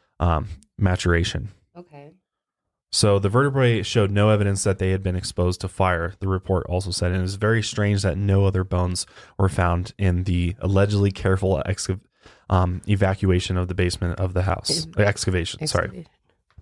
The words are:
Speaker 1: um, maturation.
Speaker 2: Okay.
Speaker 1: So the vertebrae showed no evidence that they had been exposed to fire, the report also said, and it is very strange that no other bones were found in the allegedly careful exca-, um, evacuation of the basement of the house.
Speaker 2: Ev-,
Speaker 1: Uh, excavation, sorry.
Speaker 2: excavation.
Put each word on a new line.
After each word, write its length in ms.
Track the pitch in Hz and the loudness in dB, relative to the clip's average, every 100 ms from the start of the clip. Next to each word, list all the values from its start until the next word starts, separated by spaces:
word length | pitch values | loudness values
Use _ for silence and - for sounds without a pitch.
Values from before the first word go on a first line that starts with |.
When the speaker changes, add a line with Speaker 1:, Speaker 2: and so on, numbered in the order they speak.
| _ - | _ -2
Speaker 1:
um, 280 | 87 80 67 - - - | 0 0 -2 -12 -18 -2
maturation. 720 | 95 90 90 85 85 82 113 - _ 170 | 0 2 2 2 0 -4 -10 -14 _ -20
Speaker 2:
Okay. 360 | 175 147 147 180 _ _ _ _ _ _ _ | -20 -20 -20 -20 _ _ _ _ _ _ _
Speaker 1:
So 280 | - 107 101 | 0 2 2
the 80 | 101 | 2
vertebrae 520 | 117 143 135 123 113 | 2 2 2 2 2
showed 280 | - 120 101 | 0 0 2
no 180 | 101 107 | 2 4
evidence 340 | 104 101 98 | 4 2 0
that 160 | 101 92 | -2 0
they 120 | 95 | 0
had 120 | 95 | -2
been 140 | 95 90 | -2 -4
exposed 420 | - - 90 90 | -6 -2 -2 -2
to 60 | 95 | -6
fire, 460 | - 92 87 85 - | -2 0 0 -4 -6
the 60 | 98 | -4
report 360 | 92 - 92 - | -2 -2 -4 -2
also 220 | 90 95 | -4 -4
said, 200 | 85 90 | -2 -2
and 100 | 92 | 0
it 40 | 92 | -2
is 100 | 98 | -2
very 260 | 107 113 | 0 0
strange 400 | 107 - 104 101 | -2 -2 0 0
that 140 | 98 80 | 0 0
no 280 | 101 98 98 | 2 4 4
other 180 | 95 | 2
bones 420 | 92 90 90 90 - - - - | 0 -2 -2 -4 -8 -14 -14 0
were 120 | 95 | 0
found 440 | - 90 87 90 - | 2 0 0 -4 -2
in 260 | 95 90 | 0 2
the 320 | 92 87 87 107 | 0 0 0 -2
allegedly 520 | 92 98 101 104 101 | 0 2 4 2 2
careful 500 | 95 98 95 95 85 - | 0 0 2 2 0 -2
exca-, 340 | 98 - 95 - _ - - - | -4 -4 -6 -8 _ -20 -20 0
um, 320 | 92 92 90 - | 2 2 -2 -2
evacuation 720 | 101 95 95 95 90 - 90 | 0 2 2 2 2 0 -2
of 100 | 90 | -2
the 80 | 90 | -2
basement 420 | 90 - 87 85 | -2 -2 -4 -2
of 120 | 92 | -2
the 100 | 92 | 0
house. 440 | 92 85 - - - | -2 -2 -4 -6 -4
Speaker 2:
Ev-, 100 | - | 0
Speaker 1:
Uh, 40 | |
excavation, 640 | 101 98 - 92 85 - 156 | 0 0 -2 -2 -2 -6 -4
sorry. 180 | 87 85 | -2 -2
Speaker 2:
excavation. 240 | 92 - _ _ _ _ - | -8 -18 _ _ _ _ -20